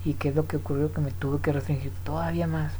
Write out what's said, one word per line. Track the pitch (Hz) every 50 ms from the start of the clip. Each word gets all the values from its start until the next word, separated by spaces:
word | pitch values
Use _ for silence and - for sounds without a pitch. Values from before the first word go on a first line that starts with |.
| -
¿Y | 156 143
qué | - - 147
es | 135
lo | 151 156 151
que | - 151
ocurrió? | - - 143 139 147 151
Que | 151 -
me | 151 139
tuve | 127 - - 135 139 147
que | - 160 143
restringir | 143 131 - 151 135 135 139 - - -
todavía | - 151 160 165 165 165 170 170 165
más | 160 156 156 151 - -